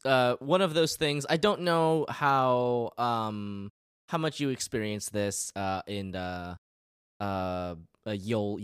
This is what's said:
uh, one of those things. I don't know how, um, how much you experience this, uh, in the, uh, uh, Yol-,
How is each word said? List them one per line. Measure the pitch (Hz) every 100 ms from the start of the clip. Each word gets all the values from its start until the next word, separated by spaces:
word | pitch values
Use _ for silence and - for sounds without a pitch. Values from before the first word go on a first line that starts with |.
uh, | 131 131 123 123
one | 139 185
of | 190
those | 156 160 -
things. | 151 147 139
I | 165
don't | 208 185
know | 175 165 160 160 143
how, | - 147 135 131 123 123 120 113 -
um, | 120 117 110 104 101 101 98 - _ _ _
how | 170
much | 160 -
you | 143
experience | 127 - 123 107 104 -
this, | 107 101 98 -
uh, | 98 95 95 -
in | 101 95
the, | 92 92 90 87 87 _ _ _ _ _ _
uh, |
uh, | 101 95 92 90 90 82 85 _ 110
Yol-, | 104 98 113 104 104